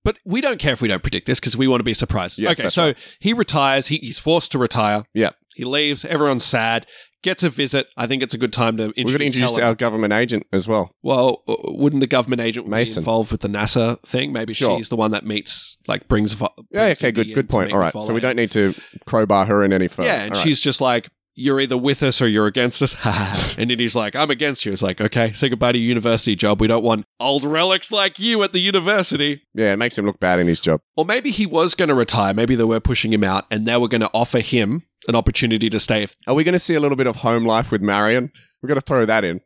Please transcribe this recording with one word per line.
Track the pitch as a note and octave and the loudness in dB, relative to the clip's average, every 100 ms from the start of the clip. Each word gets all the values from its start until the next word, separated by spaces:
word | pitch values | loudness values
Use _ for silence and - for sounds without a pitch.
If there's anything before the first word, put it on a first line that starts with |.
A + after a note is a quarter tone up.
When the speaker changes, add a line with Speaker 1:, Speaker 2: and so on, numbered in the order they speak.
Speaker 1:
But | G#2 - | -4 -4
we | F#3 A3+ | -4 -4
don't | D4+ G#3 | -4 -2
care | D3+ | -2
if | A#2+ | 0
we | A2+ | 0
don't | F#2 | -2
predict | - - - | -2 -4 -4
this | B2 | -4
'cause | A#2+ A2+ | -2 0
we | C3 | 2
wanna | B2 | 2
be | A#2 G#2+ | 0 -2
surprised. | - G2+ F2+ - | -2 -2 -4 -2
Speaker 2:
Yes, | G#2+ D#3 | -2 -2
Speaker 1:
Okay, | |
Speaker 2:
that's | F#2+ F3 | -2 0
Speaker 1:
so | D#3 | 0
Speaker 2:
right. | B2 - - | -2 -10 -6
Speaker 1:
he | G#3 | -2
retires. | A#3 - D3+ C#3 C3+ C3 | 0 0 0 2 0 0
He, | D#3+ | -4
he's | A#2+ - | -6 -6
forced | D#3 E3 - | 0 0 0
to | C#3 | 0
retire. | A#2+ A#2+ G#2 G#2 - | 0 0 0 0 -2
Speaker 2:
Yeah. | A2 G2+ - _ - | -2 -2 -2 _ -12
Speaker 1:
He | B2 | -4
leaves. | D3 D3 C#3 - | -2 0 -2 -4
Everyone's | D#3+ D3 B2+ | 0 0 2
sad. | - A#2+ A2+ A#2 - - - _ | 0 0 0 -2 -4 -16 -20 _
Gets | F#3 F#3 | -4 -2
a | E3+ | -2
visit. | C3 C3+ C#3 - - | -2 -2 -2 -4 -6
I | A#2 | -4
think | C3+ | -2
it's | C3 | -2
a | A#2 | -2
good | A#2+ | -2
time | B2 A2+ A2 | 0 0 0
to | |
Speaker 2:
We're | A2 | -4
gonna | C3 | -2
Speaker 1:
introduce | B2 C#3 C#3+ | 0 0 0
Speaker 2:
introduce | B2+ B2 | 0 0
Speaker 1:
Helen. | A2+ A#2+ | 2 0
Speaker 2:
our | A2 | 0
government | A#2+ A2 G#2 | -2 0 0
agent | G#2+ A#2+ A2+ - | 0 0 -2 -2
as | G2 G2+ | -4 0
well. | G#2+ F2 _ | -2 -2 _
Speaker 1:
Well, | - C3 B2+ - - | -2 2 2 0 -4
uh, | - - | -6 -6
wouldn't | - C#3+ C#3+ | 0 0 2
the | C3+ | 2
government | C3 A#2 A#2+ | 0 0 -2
agent | A#2 A2+ G#2 | -2 -4 -4
Speaker 2:
Mason. | A2 A#2 - | -2 0 -2
Speaker 1:
be | |
involved | D#2+ A2+ G#2+ | 0 0 0
with | A2 | -4
the | G2+ | -4
nasa | G2+ G#2+ B2 A2+ A#2 - | -2 0 2 0 -2 -4
thing? | B2+ C#3+ | -2 -2
Maybe | B2 A2+ | -2 -4
Speaker 2:
Sure. | G#2+ B2 F#2+ | -2 0 0
Speaker 1:
she's | A2 | -2
the | A2+ | 0
one | G#2+ | 0
that | G#2 G#2+ | 0 -2
meets, | G#2 - - - - - | -4 -4 -4 -6 -10 -6
like, | G2+ - | -6 0
brings | G#2 G#2+ | 2 2
Vo- | G#2+ G#2+ - - | -2 -6 -8 -8
Speaker 2:
Yeah, | G3+ A3 | 0 0
Speaker 1:
brings | D3 | 2
Speaker 2:
okay, | B2+ | 0
Speaker 1:
Indy | A2 | 0
Speaker 2:
good, | G#2+ | 0
Speaker 1:
in | C3+ | -2
Speaker 2:
good | A2 | 0
Speaker 1:
to | |
Speaker 2:
point. | A#2 F#2 | 0 0
Speaker 1:
meet | |
Speaker 2:
All | G2 | 0
Speaker 1:
with | E2 G#2 | 0 -2
Speaker 2:
right, | |
so | G#2+ | -4
Speaker 1:
Voller. | |
Speaker 2:
we | A2+ | -2
don't | B2+ A#2+ | 0 0
need | A2+ | 0
to | A2 G2 - - - - | 2 0 0 -10 -20 -2
crowbar | A2+ G#2+ G2 G2 | 0 2 2 4
her | G#2 | 2
in | G2 | 4
any | F#2+ F2+ | 2 0
further. | - A#3 | -2 -2
Speaker 1:
Yeah, | C#3 | -2
and | G#2 | -2
Speaker 2:
All | G2 | 0
right. | |
Speaker 1:
she's | E3 C3+ | 2 2
just | C#3+ - | 0 0
like, | B2+ A#2+ - _ _ - | 0 0 -4 _ _ -4
"You're | C3+ C3+ | 0 2
either | C3+ B2+ | 0 0
with | C3+ C3+ | 0 0
us | C#3 - | 0 2
or | A#2+ | 2
you're | G#2+ G#2+ | 4 2
against | B2+ B2 - | 2 0 0
us." | C3+ - A#2 G2 G2 G2 - - | 0 -2 -2 -2 -2 -2 -2 -2
<laughs> | |
And | A#2 | -2
Indy's | A#2+ A#2 A#2 | 0 0 -2
like, | G#2 C3 | -2 -2
"I'm | D3+ | -2
against | B2+ D3 C3 G#2+ | 0 -2 -2 -4
you." | |
It's | F#2+ | -2
like, | F#2+ F#2 | -2 -2
"Okay, | G#2+ A#2+ A2+ | -2 0 0
say | G2+ C3+ | 0 -2
goodbye | A#2 A#2+ | 0 2
to | B2 | 2
your | A#2 | 0
university | A#2+ A#2 A2+ A#2 G2 | 0 2 0 0 0
job. | G#2 G2+ | 2 2
We | A2 | 4
don't | A2+ | 4
want | A2+ G#2+ - - | 2 0 -2 -4
old | B2+ C#3 C#3+ | -2 0 0
relics | D#3 F#3 F#3+ - | 0 2 0 -2
like | G#3 F#3+ E3+ | 0 -2 -2
you | A3 A3+ | -2 0
at | G3 | 0
the | F3+ | 0
university." | F#3+ F#3+ E3+ G#3 F3 D3+ D3 C#3+ _ | 0 0 2 0 0 0 -2 -4 _
Speaker 2:
Yeah, | - G#2 | -2 0
it | G2+ | 2
makes | A#2+ - | -2 -2
him | G2+ | -2
look | - | 0
bad | F#2 F2+ | 2 2
in | F2 | 2
his | E2 | 2
job. | E2+ D#2 - - | 2 0 -2 -4
Speaker 1:
Or | E3+ | 0
maybe | A#3+ D4 | 0 -2
he | G3 G3 | -2 0
was | D#3+ E3+ | 2 2
gonna | - E3 C3 | 2 2 2
retire. | A#2 A#2+ G2 | 2 2 2
Maybe | G#2 A#2+ A#2+ | 2 2 2
they | A2+ | 2
were | A2+ | 2
pushing | - A#2+ A2 | 0 0 0
him | G#2+ | 2
out | G2 G2 - | 2 0 -2
and | G#2+ A2 | -4 0
they | A#2+ | 0
were | A#2+ | 2
gonna | A#2 G#2+ | 0 0
offer | A2 B2 B2 | 0 0 0
him | - B2 G#2 D#3+ - _ - | 0 0 0 -2 -8 _ -2
an | A#2 | 0
opportunity | A#2+ - A#2+ A2 A2+ | 0 0 0 0 0
to | G#2 | 0
stay. | - A2 | 0 0
If | G2+ - - | -2 -6 -2
Speaker 2:
Are | |
we | C#3+ D#3+ | 0 2
gonna | F3+ | 2
see | - D#3 | 2 0
a | |
little | D3 C3 | 0 0
bit | B2+ | 0
of | A2 | -2
home | A#2+ A#2 A2+ | 0 2 2
life | A2 A#2 | 0 0
with | G#2+ | -2
Marion? | G2+ G2+ G#2+ B2 C3 - _ _ | 0 2 2 0 -2 -10 _ _
We're | B2+ | -4
gonna | C#3 | -2
throw | - C3 A2 | 0 2 2
that | A2 F#2 | 2 0
in. | F2+ | -4